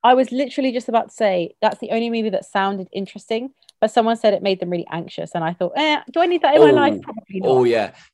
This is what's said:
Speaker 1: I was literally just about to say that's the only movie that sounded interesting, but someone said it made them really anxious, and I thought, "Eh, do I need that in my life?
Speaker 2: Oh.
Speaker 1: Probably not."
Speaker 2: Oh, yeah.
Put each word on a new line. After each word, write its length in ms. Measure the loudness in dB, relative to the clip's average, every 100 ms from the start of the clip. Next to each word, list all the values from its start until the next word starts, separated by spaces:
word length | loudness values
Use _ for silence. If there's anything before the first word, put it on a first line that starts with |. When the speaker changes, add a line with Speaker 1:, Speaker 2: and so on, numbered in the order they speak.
Speaker 1:
I 120 | 6 4
was 160 | 2
literally 400 | -2 -4 -2 -4
just 180 | -4 -2
about 200 | -2 -2
to 40 | -2
say 400 | 0 0 -4 _
that's 160 | -2 -2
the 120 | -6
only 180 | -4 -2
movie 220 | -4 -4
that 140 | -6 -4
sounded 420 | -2 -2 -4 -8
interesting, 600 | -10 -10 -14 -8 -6 -6 _ _ _
but 120 | 0
someone 240 | 2 2 2
said 160 | 2
it 80 | 2
made 180 | -2 -2
them 120 | -2
really 160 | -4 -6
anxious, 400 | -10 -10 -12 -8 -4
and 80 |
I 100 | -6
thought, 200 | -4 -6 -2
"Eh, 260 | 0 -2 -4
do 80 | -2
I 40 | 0
need 160 | 2
that 140 | 2 6
in 60 |
my 100 | 6
life? 240 | 6 2 -2
Speaker 2:
Oh. 40 | -10
Speaker 1:
Probably 260 | -16 _ -6
not." 80 | 0
Speaker 2:
Oh, 140 | 2 2
yeah. 280 | 2 -2 -8 _